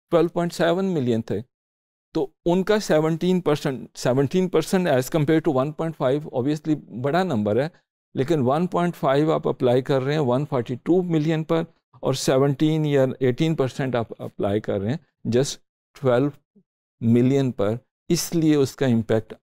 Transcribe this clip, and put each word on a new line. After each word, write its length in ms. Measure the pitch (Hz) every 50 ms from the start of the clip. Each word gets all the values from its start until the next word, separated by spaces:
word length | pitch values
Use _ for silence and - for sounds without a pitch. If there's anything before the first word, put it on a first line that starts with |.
| _ -
ट्वेल्व 200 | 170 165 160 175
पॉइंट 220 | - 175 170 170
सेवन 340 | - - 165 170 170 185 196
मिलियन 380 | 196 180 156 127 123 113 113 113 -
थे, 100 | 113 98 117 _ _ _ _ _ _ _ _ _ _ _ _ _ -
तो 160 | 160 143 - _ _ -
उनका 340 | 170 170 190 185 - 208 214
सेवनटीन 600 | 202 - 175 156 156 160 165 156 180 180 185 180
परसेंट, 480 | - 143 147 143 - 156 131 - - - -
सेवनटीन 500 | - - 135 123 135 143 131 - 185 185
परसेंट 400 | 180 - 160 - - - 185 180
as 280 | 175 139 127 131 - -
compare 260 | 165 147 151 160 160 -
to 60 | 175 139
वन 160 | 131 131 151
पॉइंट 240 | 151 - 160 165 151
फ़ाइव 340 | - 151 127 135 147 156 160 -
obviously 420 | 131 120 143 151 151 - 160 156 147 - -
बड़ा 340 | - 113 123 143 143 175 190
नंबर 380 | 180 143 107 104 104 107 117
है। 100 | 143 165 _ _ _ _ _ _ _ _ -
लेकिन 240 | 123 131 - 165 156
वन 260 | 120 123 139 156 180
पॉइंट 260 | 180 - 175 175 175 165
फ़ाइव 380 | - - 139 135 143 156 160 156
आप 140 | 151 156
अप्लाई 340 | 151 131 - 135 120 120 131
कर 200 | 127 - 143 131
रहे 120 | 127 139 151
हैं 80 | 160
वन 240 | 147 120 120 131 147
फ़ोर्टी 300 | - 147 127 113 - 127
टू 260 | - - - 165 190
मिलियन 420 | 180 180 165 156 147 160 160 156 156
पर, 220 | - 165 165 165 - _ _ _ _ _ - -
और 120 | 139 131
सेवनटीन 680 | - - - 139 131 139 143 139 - 156 156 160 156 151
या 220 | 147 143 135 131 131 - -
एटीन 340 | 135 127 120 - 160 160 160
परसेंट 400 | 151 135 123 - - - 131 123
आप 160 | 120 110 - - -
अप्लाई 380 | 120 117 _ - - 101 101 110
कर 220 | - - 104 101
रहे 100 | 98 107
हैं 80 | 139 165 _ _ _ _ -
just 320 | 123 110 123 123 - - - _ _ _ _ _ _ _
ट्वेल्व 360 | - 143 127 120 123 139 147 - _ _ _ _ _ _ _ _ _ _ _ _ - 120
मिलियन 480 | 117 113 120 123 127 139 139 135 127
पर, 280 | 113 - 101 101 113 123 _ _ _ _ _ -
इसलिए 460 | 175 160 - - - 170 160 156 151
उसका 320 | 147 135 127 - - 139
इम्पैक्ट 460 | 131 117 113 107 - 110 110 - - - _